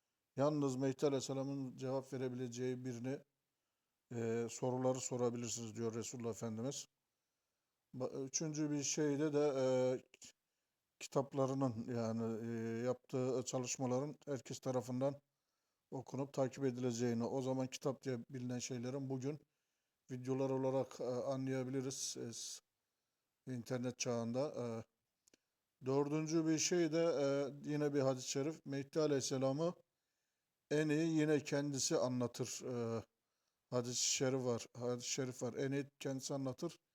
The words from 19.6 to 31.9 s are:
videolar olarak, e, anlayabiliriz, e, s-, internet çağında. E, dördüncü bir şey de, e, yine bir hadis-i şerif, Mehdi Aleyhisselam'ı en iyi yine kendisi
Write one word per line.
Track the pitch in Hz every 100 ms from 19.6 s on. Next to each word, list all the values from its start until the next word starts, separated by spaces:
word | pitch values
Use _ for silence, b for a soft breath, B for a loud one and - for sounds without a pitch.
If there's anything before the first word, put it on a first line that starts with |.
| _ _ _ _ _
videolar | 127 123 131 135
olarak, | 131 131 135 127 -
e, |
anlayabiliriz, | 127 123 135 135 131 131 127 135 127 131 - 131
e, | 123
s-, | 113 - - _ _ _ _ _ _ _ _ -
internet | 127 107 127 123 120
çağında. | 131 117 113 123 151 -
E, | 120 113 - _ _ _ _ _ _ _ _ _ 127
dördüncü | 139 143 156 156 165 160
bir | 156
şey | - 180 165
de, | 160 170 139
e, | 139 139 143 143 139
yine | 147 147
bir | 143
hadis-i | 131 127 127
şerif, | 139 143 156 143
Mehdi | 139 139 165
Aleyhisselam'ı | 151 139 - 135 135 143 170 180 _ _ _ _ _ _ _ _ _
en | 147 156
iyi | 147 165 160
yine | 151 151
kendisi | 143 143 147 135 -